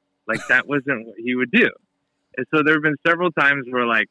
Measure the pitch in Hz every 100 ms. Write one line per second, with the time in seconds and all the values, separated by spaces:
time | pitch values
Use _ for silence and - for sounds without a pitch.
0 | _ _ - 110 - 127 - 143 131 120
1 | 113 110 120 123 123 220 170 - _ _
2 | _ _ _ - 123 156 151 156 156 143
3 | 170 170 180 156 143 143 123 127 117 113
4 | -